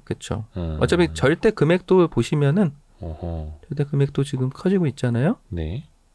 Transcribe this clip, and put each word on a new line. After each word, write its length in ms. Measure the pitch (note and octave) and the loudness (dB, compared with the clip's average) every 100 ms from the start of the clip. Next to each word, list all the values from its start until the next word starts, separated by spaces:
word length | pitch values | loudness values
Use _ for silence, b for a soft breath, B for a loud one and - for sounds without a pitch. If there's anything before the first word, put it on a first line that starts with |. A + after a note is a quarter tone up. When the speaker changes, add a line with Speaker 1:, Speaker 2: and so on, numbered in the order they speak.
Speaker 1:
그쵸. 440 | - - - G#2+ A2 F#2 | -8 -10 -6 -8 -8 -6
Speaker 2:
음. 220 | E2 D#2+ | -6 -2
Speaker 1:
어차피 340 | - F3 E3+ | 2 2 2
절대 380 | - E3 E3+ A3+ | 2 2 2 2
금액도 560 | G#3 C#3+ F3+ - F#3 E3 | 0 0 0 4 4 4
보시면은 640 | - A#2 D3+ C#3+ F3 F3 - _ _ | 2 0 2 2 2 0 -2 _ _
Speaker 2:
어허. 600 | E2+ E2 F2 D#2+ D#2 D#2 - | -12 -8 -6 -6 -8 -12 -8
Speaker 1:
절대 160 | D3 | -6
금액도 400 | C#3+ C#3+ C#3 C#3+ | -2 0 0 0
지금 260 | C#3 C3 C3 | -4 -2 -4
커지고 380 | - F#3 F#3+ D#3+ | -2 0 2 0
있잖아요. 480 | - B2 A#2 D3+ B3+ _ | 0 -2 0 0 -2 _
Speaker 2:
네. 380 | E2+ D#2 A2 - _ _ | -6 -4 -6 -10 _ _